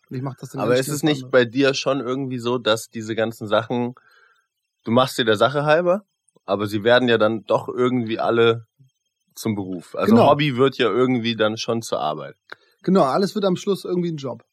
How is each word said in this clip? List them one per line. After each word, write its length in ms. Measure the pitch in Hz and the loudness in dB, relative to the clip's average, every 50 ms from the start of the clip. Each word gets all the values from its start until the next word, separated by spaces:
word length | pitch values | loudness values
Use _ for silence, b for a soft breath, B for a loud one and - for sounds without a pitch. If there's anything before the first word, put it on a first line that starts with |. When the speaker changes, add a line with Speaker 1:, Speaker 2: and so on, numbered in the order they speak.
| _ _ | _ _
Speaker 1:
Und 60 | 135 | -12
ich 60 | 131 135 | -10 -8
mach 120 | 139 123 | -10 -10
das 140 | - 143 131 | -12 -14 -12
dann 100 | - 131 | -8 -4
Speaker 2:
Aber 100 | 107 113 | 0 0
Speaker 1:
ganz 100 | 123 131 | 2 0
Speaker 2:
ist 60 | 131 | 0
Speaker 1:
schnell 80 | 139 151 | -2 -4
Speaker 2:
es 60 | 143 | -2
Speaker 1:
für 60 | 156 | 0
Speaker 2:
nicht 180 | 151 147 135 127 | 0 0 0 -2
Speaker 1:
andere. 60 | 127 | 2
Speaker 2:
bei 140 | 131 127 123 | 4 4 4
dir 300 | 110 110 135 139 139 135 | 4 2 2 2 2 0
schon 260 | - - 147 135 139 | 0 -2 -2 -2 -2
irgendwie 380 | 113 123 127 135 139 127 127 120 | -2 -4 -4 -4 -4 -6 -6 -6
so, 200 | 113 120 123 127 | -4 -4 -4 -2
dass 300 | 107 107 110 117 - - | 0 0 0 0 -2 -8
diese 260 | - 117 107 110 110 | -12 -10 -8 -6 -4
ganzen 320 | 107 110 113 113 - 113 | -2 -2 -4 -4 -8 -4
Sachen, 480 | 101 107 107 113 - 123 120 120 120 127 b b b b b b b b b b b _ _ _ _ _ _ _ | 0 0 0 0 0 -2 -4 -4 -4 -8 b b b b b b b b b b b _ _ _ _ _ _ _
du 60 | 110 | 0
machst 260 | 117 127 131 131 - | 2 2 2 2 0
sie 80 | - 123 | 0 0
der 120 | 110 107 | 2 2
Sache 280 | 101 113 117 131 143 147 | 4 2 2 2 0 0
halber, 400 | 151 151 165 180 175 180 208 - _ _ _ _ _ _ _ _ | 2 2 2 2 2 0 -2 -4 _ _ _ _ _ _ _ _
aber 200 | - - 101 107 | -4 -2 -2 -2
sie 180 | 101 107 107 98 | -2 -4 -2 2
werden 240 | 117 120 123 127 120 | 4 4 4 4 2
ja 80 | 117 | 2
dann 280 | 104 107 107 113 110 - | 2 2 2 0 -2 -2
doch 240 | - 110 110 - - | -2 -2 -2 -2 -4
irgendwie 500 | - 123 123 127 127 123 117 110 113 95 | -4 -2 -2 0 0 -2 -4 -4 -4 -2
alle 480 | - 101 117 117 117 117 113 117 113 _ _ _ 131 _ _ _ _ _ _ _ _ _ _ | -2 0 2 2 2 2 2 0 -6 _ _ _ _ _ _ _ _ _ _ _ _ _ _
zum 200 | - - 113 104 | -8 -6 -4 -4
Beruf. 400 | 101 95 92 92 85 - - - | -4 -6 -8 -10 -12 -12 -12 -6
Also 200 | - 95 104 113 | -2 2 4 6
Speaker 1:
Genau. 140 | 120 170 143 | 6 6 6
Speaker 2:
Hobby 280 | 147 143 151 147 123 | 4 4 2 0 2
wird 200 | 117 135 143 139 | 2 2 2 2
ja 120 | - 123 107 | 2 0 2
irgendwie 480 | 95 120 127 127 131 120 113 117 117 | 2 2 2 2 2 0 0 -2 0
dann 200 | 107 107 107 110 | 0 0 0 0
schon 240 | 113 - - 117 113 | -2 -4 -4 -4 -4
zur 200 | 113 - - - | -4 -4 -4 -4
Arbeit. 360 | 69 76 76 76 69 67 - _ _ _ b b b b b b - | -2 -4 -4 -6 -8 -12 -16 _ _ _ b b b b b b 0
Speaker 1:
Genau, 220 | 170 185 196 151 | 2 4 4 4
alles 300 | 131 131 175 202 170 - | 4 2 0 0 -2 -2
wird 120 | 214 196 | -2 0
am 100 | 190 180 | 0 0
Schluss 300 | 180 - 202 190 180 - | -2 -2 -4 -4 -4 -4
irgendwie 260 | 190 180 180 170 175 165 | -4 -4 -2 -2 -4 -6
ein 60 | 147 | -8
Job. 260 | 135 123 117 117 _ _ | -8 -10 -12 -12 _ _